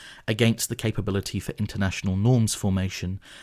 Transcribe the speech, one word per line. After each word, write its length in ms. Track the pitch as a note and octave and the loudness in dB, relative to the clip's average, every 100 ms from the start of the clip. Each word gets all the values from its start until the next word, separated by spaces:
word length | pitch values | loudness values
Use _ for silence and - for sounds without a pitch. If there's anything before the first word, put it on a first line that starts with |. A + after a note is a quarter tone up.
| - - - | -20 -8 -4
against 420 | A2 A2+ A2 - | 4 4 4 -2
the 60 | |
capability 640 | A#2 A2 G#2+ G2+ G2 - G2+ | -2 -2 -2 -2 -2 -2 -4
for 140 | - | -4
international 640 | - G#2+ G2 F#2+ - F#2+ F#2+ | -4 -4 -2 -2 -2 -2 2
norms 400 | A2+ B2+ A2 - | 4 4 4 0
formation 640 | G2+ F#2+ F#2+ - F2+ G2 - - | 0 0 -2 -4 -6 -6 -12 -20